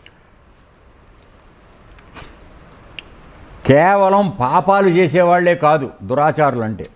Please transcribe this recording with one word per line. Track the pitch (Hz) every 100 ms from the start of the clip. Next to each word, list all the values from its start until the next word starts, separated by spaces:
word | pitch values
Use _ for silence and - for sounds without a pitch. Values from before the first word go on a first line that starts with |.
| - _ _ _ _ _ _ _ - _ - - _ - - _ - - - - - - - - - - - - - - - - - - - - -
కేవలం | 139 175 202 190 196 196 104
పాపాలు | 123 170 185 196 196
చేసేవాళ్లే | 170 175 165 175 175 175
కాదు | 175 151 156 127 -
దురాచారులు | 98 127 151 151 143 120
అంటే, | 110 95 80